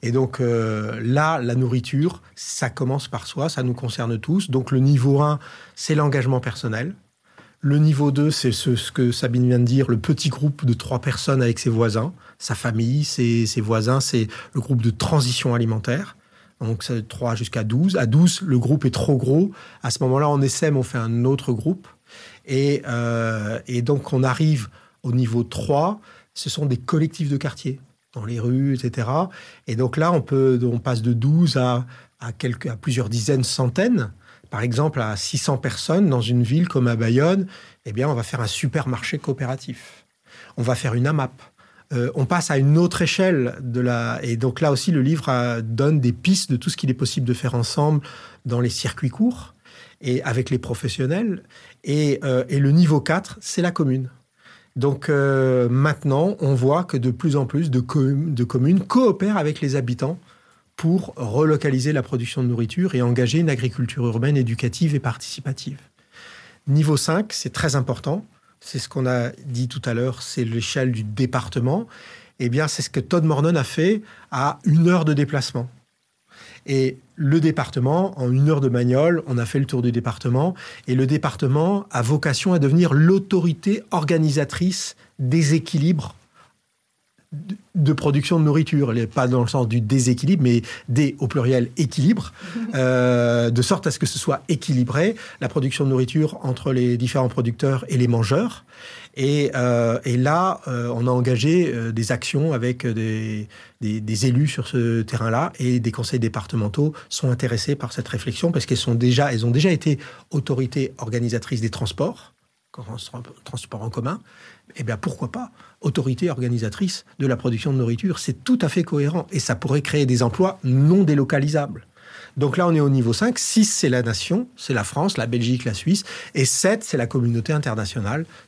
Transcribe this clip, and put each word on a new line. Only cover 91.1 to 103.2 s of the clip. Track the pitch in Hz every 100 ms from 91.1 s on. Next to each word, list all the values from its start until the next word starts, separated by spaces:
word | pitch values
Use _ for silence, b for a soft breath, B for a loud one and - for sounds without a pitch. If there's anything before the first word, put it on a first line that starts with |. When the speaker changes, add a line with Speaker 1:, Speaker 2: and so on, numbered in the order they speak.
| -
Speaker 1:
au | 123
pluriel, | 143 120 131 120 -
équilibre, | 143 - 139 226 - B 185
Speaker 2:
<laughs> | 226 226
Speaker 1:
euh, | 139 127 127 123 123 120 120 117
de | 120
sorte | 120 185 156
à |
ce | -
que | 127
ce | -
soit | - - -
équilibré, | 156 - 131 123 139 190 226 B B
la | 120
production | 156 131 -
de | 139
nourriture | 131 123 156 156 -
entre | 131 127 143
les | 127 123 120
différents | 123 139 127
producteurs | 131 120 113 139 131 -
et | 127
les | 123
mangeurs. | 117 104 139 240 - - B B B B -
Et, | 135 147 143
euh, | 131 123 120 117 120
et | 131 123
là, | 131 160 185 - -
euh, | 123 120
on | 117 123
a |
engagé, | 123 123 123 143 175 170
euh, | 120 113
des | 113 110
actions | 123 - 139 160
avec | 127 123 123
des, | 127 110 110 110